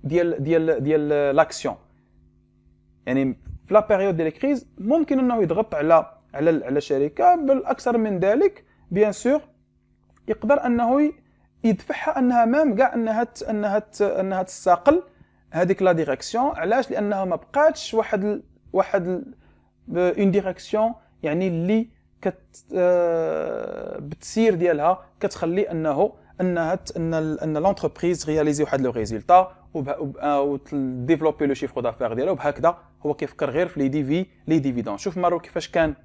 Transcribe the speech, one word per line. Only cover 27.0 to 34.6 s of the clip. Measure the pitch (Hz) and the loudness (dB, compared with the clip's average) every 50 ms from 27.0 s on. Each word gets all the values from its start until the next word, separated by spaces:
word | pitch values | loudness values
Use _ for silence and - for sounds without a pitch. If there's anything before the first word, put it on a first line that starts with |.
| 165 165 165 | -4 -2 -2
ال-، | 160 156 156 156 - | -2 -2 -4 -4 -4
أن | - 160 156 | -4 -4 -4
لونتربريز | 151 160 196 196 - - 151 - - - 175 180 - - | 0 0 0 -2 0 -4 -6 -6 -2 -2 -2 -2 -2 -4
رياليزي | 151 151 156 151 151 147 143 151 | -2 0 0 2 0 0 0 0
واحد | - - 143 | 0 0 -2
لو | 131 127 | 0 -2
ريزولتا | 117 120 110 101 113 107 - - 175 185 185 185 - - _ - _ | -2 -4 -6 -4 -6 -8 2 6 6 6 6 4 -6 -20 _ -12 _
وبه-، | 165 135 135 143 - | -8 -6 -6 -6 -6
وب-، | 151 139 135 - | -6 -10 -8 -4
آه، | - 147 147 139 | -2 0 0 2
وتديفلوبي | 139 143 143 139 - - 156 143 135 131 127 127 123 131 165 143 156 156 147 - 151 | 0 0 -2 -6 -8 -8 -6 -4 -4 -4 -6 -6 0 0 0 2 2 -2 0 0 0
لو | 139 135 | 0 0
شيفر | - - 131 - 131 | -2 -4 -6 -6 -4
دافير | 120 120 113 - 127 113 | -4 -4 -4 -2 -4 -4
ديالها، | 113 117 135 180 | -2 -2 -2 -2
وبهكذا | 185 - - 147 143 - 127 165 175 - - _ _ _ - | -2 -2 -2 -4 -4 2 0 0 0 0 -14 _ _ _ -4
هو | 147 147 | -4 -4
كيفكر | - 151 135 - - 151 131 | -4 -6 -10 -6 -6 -6 -2
غير | 120 156 180 170 | 0 -2 -2 -2
في | - 147 | -2 -2
لي | 139 135 | -2 0
ديفي-، | 135 156 139 131 151 175 185 - _ _ _ - | 0 -2 -2 0 -2 -2 -2 -6 _ _ _ 0
لي | 160 | 0
ديفيدوند. | 160 | 0